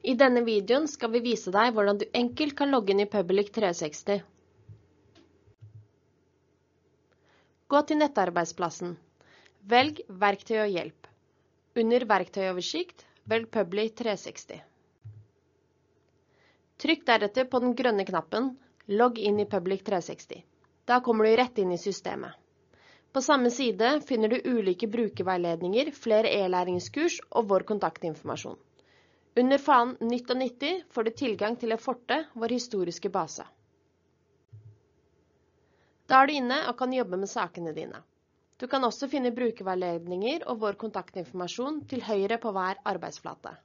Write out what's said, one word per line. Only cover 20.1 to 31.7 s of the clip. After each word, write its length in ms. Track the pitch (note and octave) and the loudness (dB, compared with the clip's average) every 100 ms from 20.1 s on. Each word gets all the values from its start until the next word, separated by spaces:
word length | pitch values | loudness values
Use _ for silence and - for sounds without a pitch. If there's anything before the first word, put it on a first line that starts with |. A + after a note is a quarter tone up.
| - - F3+ _ _ _ _ - | -14 -14 -18 _ _ _ _ 0
Da 140 | B3 B3 | 2 4
kommer 220 | A3 A3 | 4 6
du 80 | A3+ | 6
rett 220 | B3 - | 4 0
inn 140 | F#3 F3 | -2 -2
i 20 | |
systemet. 540 | G3+ F#3 - C3+ B2+ - _ _ _ _ _ - _ | -4 -6 -8 -8 -10 -16 _ _ _ _ _ -20 _
På 80 | C4+ | -4
samme 300 | C4 C#4+ A#3+ | 2 4 4
side 460 | A#3+ C4 F#3+ A3+ D4 D4 | 2 -2 2 2 2 0
finner 260 | B3 G#3+ | 0 2
du 180 | A#3+ C#4 | 2 0
ulike 380 | A#3+ F#3+ F3+ A3+ | 0 0 0 -2
brukerveiledninger, 1000 | A3+ G#3+ - F3+ F#3 F3 E3 F3+ G#3+ D4+ | 0 -2 -2 -2 0 0 -2 0 0 0
flere 380 | - A#3 G#3+ A3 G3+ | -4 2 4 4 2
e-læringskurs 800 | F#3 F3+ F3+ F3+ F3 - E4+ - - | 2 0 0 -2 -4 -2 -2 -2 -4
og 220 | - G#3 | -2 2
vår 160 | F#3+ F3+ | 2 2
kontaktinformasjon. 880 | G#3 F#3 - F3 D#3 - B2+ - - _ _ _ _ _ _ _ - | -2 -2 -4 -8 -8 -8 -8 -8 -14 _ _ _ _ _ _ _ 2
Under 240 | B3+ C#4 | 4 4
fanen 480 | C#4 C4 A#3+ B3 A3+ | 6 4 4 -2 -4
«Nytt 240 | B3 B3 | -4 -2
og 80 | B3+ | -2
nyttig» 320 | B3+ B3 C#4+ F#4 - | -2 -4 -4 -4 -6
får 160 | - A3 | -4 -4
du 60 | A3+ | -2
tilgang 340 | C4+ G3 G#3 A#3+ | -4 -2 -2 -2
til 100 | A#3 | -4